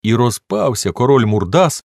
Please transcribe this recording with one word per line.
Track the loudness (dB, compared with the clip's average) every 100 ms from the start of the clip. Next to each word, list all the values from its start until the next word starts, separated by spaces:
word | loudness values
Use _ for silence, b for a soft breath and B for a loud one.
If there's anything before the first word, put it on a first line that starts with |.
і | 0
розпався | 0 0 -2 _ -2 -2 -2 -6
король | -2 2 4 2
Мурдас | 0 0 0 0 -2